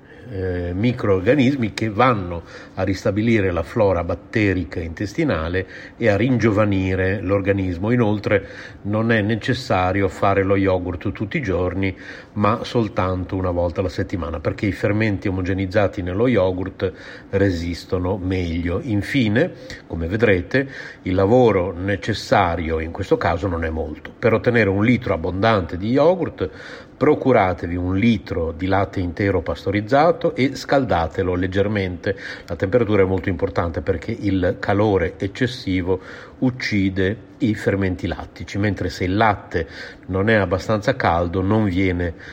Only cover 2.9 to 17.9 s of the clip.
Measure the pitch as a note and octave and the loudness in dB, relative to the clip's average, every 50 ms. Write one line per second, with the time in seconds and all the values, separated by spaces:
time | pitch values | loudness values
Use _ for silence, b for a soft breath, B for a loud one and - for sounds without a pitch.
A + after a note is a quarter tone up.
2.9 | F#2+ - - A2+ F#2+ G#2 G#2+ A#2+ A2+ G#2+ F#2+ F#2 F2 E2 D#2+ - - A#2+ G#2 G2 | -2 0 0 0 0 2 2 2 4 4 2 2 0 0 -2 -2 0 2 2 4
3.9 | F2+ E2+ E2+ E2 F2+ - - - - A2+ G#2+ G2 F2+ F2+ E2 - - F#2+ E2+ E2 | 2 2 0 -2 -4 -6 -8 -4 0 2 2 2 2 0 -2 -4 -6 -8 -8 -8
4.9 | D#2+ - G#2+ G2 - - E3 C#3 F#2+ D#2 D#2+ E2 F2+ F#2+ F#2 B B B B B | -6 -6 -6 -6 -2 -2 0 0 0 0 -2 -2 -2 -4 -4 B B B B B
5.9 | B - A#2 A2 G2+ - A#2 C3+ B2+ A2+ G2+ A2+ G2+ G#2 G#2+ G#2 G2 F#2+ F#2 F#2 | B 0 2 2 4 4 2 2 2 4 4 4 4 4 2 2 2 2 0 0
6.9 | F#2 F#2 F#2 F#2 G2 G#2 F#2+ F#2 G2 G2+ F#2+ G2 G2 G2+ F#2+ F#2 F2 E2 G2+ A2+ | 0 0 0 0 0 -2 0 0 0 0 2 2 0 0 0 -2 -2 -2 -2 0
7.9 | B2 B2 A#2 G#2 G#2+ G#2 - - G#2+ G2 B B B B B B B B - G2+ | 2 2 2 2 2 0 0 0 0 0 B B B B B B B B -6 -4
8.9 | G#2 G#2+ A2 A#2 A#2 A2 G2 G#2 A#2 G2+ - - A#2+ B2 - - A2+ F#2 F#2 F#2 | -2 0 0 2 2 2 2 0 0 -2 -2 -2 -2 -4 -2 0 0 2 2 2
9.9 | F#2+ G2+ G2 F2+ - - - G2+ G2 G2 F#2+ G2 G2 G2 G2 F#2+ F#2 F2+ F2 F2+ | 2 2 0 0 0 0 2 2 4 4 4 4 2 2 4 2 2 2 0 -4
10.9 | F2+ F2 - G#2+ F#2 - A2 G2+ - E3+ C3 F#2+ F2 E2+ F2+ F2+ F2+ G2 G2 F#2+ | -6 -6 -6 -6 -4 -4 -6 -4 -4 -4 -2 -2 0 0 0 -2 -2 -2 -2 -2
11.9 | F#2 B B B B B B B B G#2 G2+ G#2 A#2 A#2+ - - - B2 A2 G2+ | -4 B B B B B B B B 0 2 2 2 0 -2 -2 -2 0 0 0
12.9 | - - F#2 F#2 F#2 F#2 F2+ - G2+ F#2 F#2 F#2 F2 F2 F2 F2 E2 - F#2+ E2+ | 0 -2 0 0 0 -2 -4 -4 -4 -2 -2 0 0 0 0 0 0 -2 -4 -4
13.9 | - - F#2+ - - F2+ D2+ D#2 D#2+ D#2 - - - - A2 G2+ F#2 - - G#2 | -2 -4 -4 -4 -4 -4 -4 -6 -6 -4 -4 -4 -4 -2 -2 -2 0 0 0 0
14.9 | G2+ G#2+ A2 A2 G2 F2+ - G#2 F#2 F#2+ F2+ F2+ F#2+ F#2+ G2 F#2 F#2 G#2+ G2+ F#2 | 0 2 2 0 0 0 -2 -2 -2 -2 -2 -2 -2 -2 -2 0 2 2 2 2
15.9 | - G#2 F2+ F2+ F2+ G2+ A#2+ C3 A#2+ G2 F#2 F#2+ F#2 F2+ F#2 F#2 - - G#2 F#2 | 0 -4 -4 -4 -2 0 2 4 4 4 4 2 2 -2 -4 -6 -4 -4 -4 -4
16.9 | B B B B B B B - - F#2+ G2 G2+ F2+ E2 E2+ F2 E2+ - - - | B B B B B B B -6 0 2 2 2 2 0 -2 -4 -4 -6 -4 -4